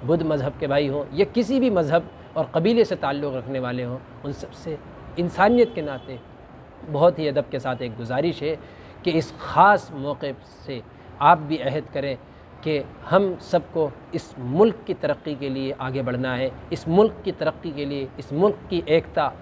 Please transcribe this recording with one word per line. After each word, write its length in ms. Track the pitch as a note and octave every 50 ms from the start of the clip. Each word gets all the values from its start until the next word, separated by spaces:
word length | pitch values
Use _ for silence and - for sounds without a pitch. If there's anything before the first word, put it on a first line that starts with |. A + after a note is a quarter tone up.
| -
बुद्ध 200 | B2 D#3+ E3+ E3
मज़हब 340 | D#3+ D#3 D3 B2+ D3 - -
के 80 | - C#3+
भाई 200 | C#3 C#3+ D3 C#3
हों 160 | C3+ D3 C#3+ - C#3
या 120 | D3+ G3 G3+
किसी 320 | - A#3 A#3+ F#3+ C4 C4+
भी 100 | A#3+ B3+
मज़हब 380 | G#3+ F3+ E3 C#3+ D3+ E3+ D#3+ - - - - - - D#3+
और 120 | D#3 C3 -
कबीले 300 | E3 E3 G#3 A#3 A#3 A3
से 100 | - F#3 F3
ताल्लुक़ 380 | - C#3+ C#3+ C#3+ D3 C#3+ C3
रखने 240 | C3 A#2 B2 C#3 C3
वाले 240 | B2+ B2 B2 B2+ B2+
हों, 160 | A#2+ B2 C3 - - - - -
उन 80 | C#3+ C#3+
सब 180 | - - - -
से 240 | - - E3+ D#3 D3 - - - - - - - -
इंसानियत 540 | F3 F3 - - F#3 G#3 A#3+ A#3+ A#3+ A3+ A#3
के 60 | F#3
नाते 380 | D#3 D3 C#3 B2+ - - C3 A#2+ - - - - - - - - - - - - - -
बहुत 320 | D3+ C#3 D#3 F3 F3 -
ही 80 | D#3+ D3
अदब 220 | C#3 C#3+ C3+ -
के 80 | - C3+
साथ 220 | A#2+ C3+ B2+ A#2
एक 160 | B2+ A#2+ A2 G#2+
गुजारिश 440 | A#2 A2+ B2+ C3 D3+ E3+ D3+ - C#3+
है 140 | D3+ D#3+ D3 - - - - - - - - -
कि 80 | F3+ D#3+
इस 200 | E3 D#3 - - -
ख़ास 480 | - - - D3 F3 G3 G#3 F#3+ - - E3+
मौके 380 | C#3+ C3+ C#3+ C#3+ C3 - C#3+ C3 - - - - - -
से 160 | - C#3 A#2+ G#2+ - - - - - - -
आप 160 | C#3 D3+ F3 E3
भी 180 | D#3 C#3+ D#3 D3+
अहद 280 | B2 C3+ C3+ D3+ C#3+ - -
करें 220 | D3 C3+ C#3 C3 - - - - - - - - - -
कि 180 | D#3+ D#3 C#3+ C3 - - - -
हम 300 | - D#3+ F#3+ G3+ F#3+ F3+ E3+ -
सबको 480 | - - F3 - - - E3 D#3 C#3+ B2 - - - -
इस 180 | E3 - - - -
मुल्क 440 | B2+ B2 C3 E3 G#3 A#3 G3 - - -
की 60 | F#3+
तरक्की 400 | - - D3 D3 - - D#3+ D3
के 140 | B2+ C#3 C#3
लिए 240 | C3 C3+ C3+ C3 C3+ -
आगे 200 | C3 B2+ B2+ C3+ C3
बढ़ना 320 | B2 B2 B2 B2+ C3 B2+
है। 160 | B2 C3 C3 B2+ - - - -
इस 140 | - - E3
मुल्क 320 | E3 F#3+ G#3+ A3 G#3+ - -
की 60 | F#3+ F3
तरक्की 380 | - D#3 D#3 D#3 - - E3+
के 140 | D3 C#3 C#3+
लिए, 220 | C#3 C#3+ C#3 C3+ B2+ - -
इस 140 | C#3 - C#3
मुल्क 340 | D3 F#3 G#3 G3+ - - -
की 140 | F#3+ E3+ D#3+ -
एकता 440 | D#3 E3 D#3+ - - - D3+ C3 - -